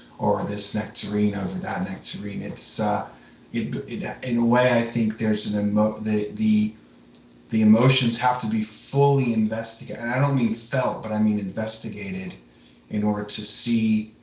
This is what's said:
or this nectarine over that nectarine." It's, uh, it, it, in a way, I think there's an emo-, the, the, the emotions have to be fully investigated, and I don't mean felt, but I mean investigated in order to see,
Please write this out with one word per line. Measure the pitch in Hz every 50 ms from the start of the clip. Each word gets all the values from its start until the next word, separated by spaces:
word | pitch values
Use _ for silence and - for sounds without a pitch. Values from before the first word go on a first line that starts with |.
| - - -
or | - 104 104 101 95 95
this | 101 104 104 - - -
nectarine | 104 95 - - - 107 101 104 104 104 101 98
over | 98 95 90 - 90
that | - - - 90 95 -
nectarine." | 95 - - - - 98 104 101 98 98
It's, | 101 - - - - - - -
uh, | 107 104 104 - - - - - - - - - - - -
it, | 117 - 143 139 139 -
it, | - 120 104 - 113 - - -
in | 127 117 117
a | 117
way, | 117 120 123 123 123
I | 120 117 117
think | - - 120 110 107 -
there's | - 113 107 107 104 - 104 104
an | 104 104 101
emo-, | 104 107 107 110 - 107
the, | 107 107 107 104 104 - -
the, | - 110 110 107 208 214 214 - - - _ - - - - - - - - - - - -
the | 113 110
emotions | 110 104 110 113 131 135 135 - 127 117 - -
have | - 123 120 -
to | 113
be | 107 110 107 107
fully | - - - - - - 139 143 139 139 135 123 120 110
investigated, | 110 107 107 113 - - - - - - - - -
and | 120 120
I | 127 135
don't | 143 139 135
mean | 127 117 104 110
felt, | - - - - - - 135 - - -
but | 107
I | 107 107
mean | 110 107 104 104
investigated | 98 92 - 113 110 110 - - - 107 98 104 98 95 92 92 95 90 - - - - _ - - - - _ _ -
in | 110 104 104
order | 107 104 104 104
to | - - - -
see, | - - - - 120 117 113 110 110 110 107 107 - - -